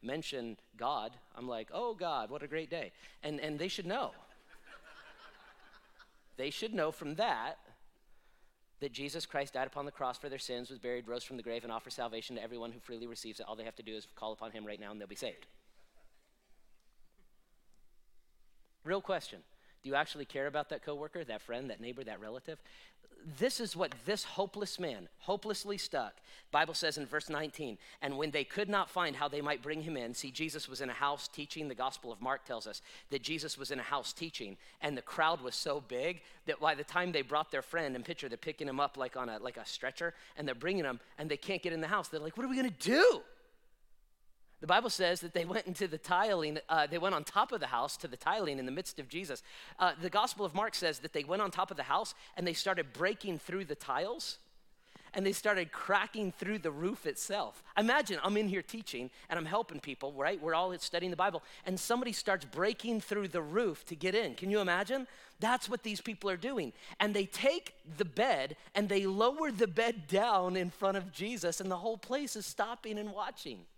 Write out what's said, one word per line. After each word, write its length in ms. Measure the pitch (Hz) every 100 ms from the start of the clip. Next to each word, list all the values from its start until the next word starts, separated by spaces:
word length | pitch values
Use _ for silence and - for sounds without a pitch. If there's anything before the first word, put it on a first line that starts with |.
mention 540 | 117 143 156 139 117 107 _ 113
God. 340 | 120 143 107 - - -
I'm 100 | 123
like, 220 | 117 110
"Oh, 180 | - 240
God, 380 | 220 175 143 110
what 120 | 143
a 60 | 143
great 220 | 156 156
day." 220 | 165 110 - - -
And, 160 | 147 151
and 200 | 147 151
they 100 | 180
should 160 | -
know. 280 | 175 220 - - - - - - - - - - - - - - - - - - _ - - - - -
They 100 | 135
should 240 | - 220
know 180 | 214 156
from 260 | 156 151 160
that 420 | 226 127 120 156 - - - _ _ - - - - _ _ -
that 120 | 143
Jesus 340 | 120 143 127 -
Christ 260 | 143 139
died 140 | 131 131
upon 180 | 147
the 80 | 143
cross 240 | - 131 123
for 140 | 147
their 80 | 131
sins, 320 | - 123 123
was 80 | 131
buried, 280 | 120 123 113
rose 160 | 120
from 140 | - 131
the 60 |
grave, 220 | 117 117
and 80 | 117
offers 200 | 113 127
salvation 440 | 120 120 113 110 120
to 60 |
everyone 300 | 113 120 117
who 80 | 113
freely 260 | - 117 120
receives 340 | 113 113 107
it. 60 | 104
All 100 | 110
they 80 |
have 120 | 113 -
to 60 |
do 120 | 113
is 120 | 110 - -
call 160 | 110
upon 200 | 110 113
him 140 | 110 107
right 140 | 104
now 100 | 104
and 80 | 104
they'll 80 | 101
be 100 | 104
saved. 280 | 120 90 - - _ - - - - - _ _ _ - - - - _ - _ - - _ - - - - - - - - - - - - _
Real 180 | 151 190
question. 380 | 190 185 - 98 - - - -
Do 80 | 135
you 40 |
actually 300 | 139 151 151
care 220 | 139 143 139
about 240 | 147 147
that 120 | 151
coworker, 420 | - 147 151 180
that 180 | 143 107
friend, 260 | - 120 135
that 120 | 104
neighbor, 240 | 113 123
that 160 | 123 104
relative? 380 | 107 123 - 156 - - - - - - - 139
This 220 | 240 -
is 160 | 226 165
what 180 | 170 123 -
this 180 | 208
hopeless 540 | - - 190 - 202 -
man, 300 | 175 110 87 -
hopelessly 580 | - 202 220 202 202 202
stuck, 380 | - 151 110 - - - -
Bible 220 | 147 160
says 240 | 160 165 156
in 80 |
verse 240 | 139 151 -
nineteen, 480 | 151 156 - 143 104 - -
"And 160 | 143 139
when 140 | 156
they 140 | 147
could 240 | 139 - 202
not 180 | 202 180
find 280 | - 170 127
how 120 | 147
they 140 | 147
might 200 | 147 143
bring 200 | 127 156
him 140 | 160 147
in," 180 | 117
see, 160 | 120 139
Jesus 380 | 127 160 151 143
was 120 | 131
in 80 | 131
a 60 |
house 340 | 117 143 143 -
teaching, 400 | - 147 - 151
the 60 |
Gospel 360 | 120 131 - 123
of 120 | 110
Mark 240 | 123 135 -
tells 200 | 120 110
us 140 | 101 - - -
that 120 | 139
Jesus 360 | 117 160 147 -
was 120 | 135
in 80 | 139
a 40 |
house 320 | 120 143 117
teaching, 420 | - 165 - 107 95 - -
and 160 | 151 139
the 60 |
crowd 400 | - - 160 170
was 120 | 127
so 280 | - - 147
big 400 | 131 123 147 180 - - -
that 140 | 147
by 140 | 156
the 100 | 147
time 280 | 147 180 180
they 100 | 156
brought 280 | 131 147 156
their 120 | 139
friend, 320 | - 170 151
and 100 | 127 117
picture 220 | 127 139
they're 100 | 117
picking 300 | - 151 143
him 120 | 131
up, 160 | 143 -
like, 220 | 127 131
on 100 | 123
a, 100 | 110
like, 200 | 120 117
a 80 | 110
stretcher, 480 | - 131 143 170 165 - -
and 120 | 147
they're 60 |
bringing 300 | 123 151 196
him, 140 | 147 123 - -
and 120 | 151
they 60 | 147
can't 260 | - 190
get 120 | 175
in 80 | 165
the 60 | 156
house. 200 | 202 165
They're 120 | 156
like, 180 | 151 185
"What 80 | 254
are 40 |
we 60 | 262
gonna 140 | 262
do?" 520 | 165 180 262 466 - - - - - - - - - _ _ - - - -
The 60 | 156
Bible 240 | 185 240
says 320 | - 180 175
that 100 | 170
they 140 | 175 170
went 200 | 202 202
into 220 | 175 196
the 80 | 151
tiling, 600 | - 180 214 190 156 151 -
uh, 180 | 160 147
they 120 | 170
went 160 | 180
on 100 | 180
top 260 | 160 196 226
of 100 | 226
the 80 | 139
house 280 | 123 139 -
to 100 | 160
the 120 | 127
tiling 400 | - 208 180 139
in 80 | 127
the 60 |
midst 260 | 139 190 -
of 100 | 131
Jesus. 340 | 160 185 127 - - - -
Uh, 160 | 180 156
the 80 | 175
Gospel 340 | 196 233 -
of 100 | 196
Mark 200 | 156 214
says 240 | - 175 151
that 160 | 160
they 100 | 156
went 160 | 143 185
on 100 | 202
top 200 | 170 190
of 80 | 165
the 60 |
house 300 | 131 160 220 - - -
and 100 | 175
they 60 |
started 400 | 165 196 180 147
breaking 460 | 123 180 208 208 165
through 260 | - 185
the 100 | 180
tiles 600 | 147 - 131 185 269 - - - - - - _ - -
and 100 | -
they 80 | 190
started 400 | 196 214 202 170
cracking 580 | - - 196 202 226 202
through 280 | - 185 214
the 120 | 165
roof 360 | 143 175 233 156
itself. 560 | 139 - 202 123 - - -
Imagine 420 | 220 269 220 175
I'm 140 | 170 208
in 120 | 214
here 120 | 190
teaching 500 | - 226 214 123 127 - -
and 80 | 165
I'm 80 | 156
helping 340 | 196 233 151
people, 320 | 139 131 139
right? 260 | 143 139 190
We're 120 | 156
all 240 | 160 185 180
studying 320 | - 175 180
the 60 | 170
Bible 260 | 190 170 - -
and 160 | - 185
somebody 320 | - 240 254
starts 320 | 208 - 190
breaking 560 | 139 143 190 233 226 226
through 280 | - 208 196
the 120 | 175
roof 460 | 151 180 233 151 -
to 100 | 165
get 180 | 180
in. 200 | 202 202
Can 160 | 120 185
you 100 | 208
imagine? 460 | 190 175 196 262 254 - - -
That's 320 | 214 247 -
what 140 | 233
these 180 | 226 208
people 260 | - 208 196
are 80 | 180
doing. 380 | 220 269 143 - - -
And 160 | 208 208
they 80 |
take 520 | 196 - 262 339 - - - 156
the 80 |
bed 540 | 185 143 247 175 135 151 -
and 160 | - 208
they 160 | 196 196
lower 440 | 190 226 285 311
the 160 | 208 220
bed 400 | 165 233 233 143
down 480 | 190 226 202 185
in 140 | 185 180
front 300 | - 196 196
of 160 | 185
Jesus 480 | - 202 240 170 165
and 80 | 190
the 80 | 180
whole 180 | 202 226
place 400 | - 262 285 214
is 80 |
stopping 540 | 196 - 214 240 220 208
and 160 | 208
watching. 500 | 196 202 - 165 107 85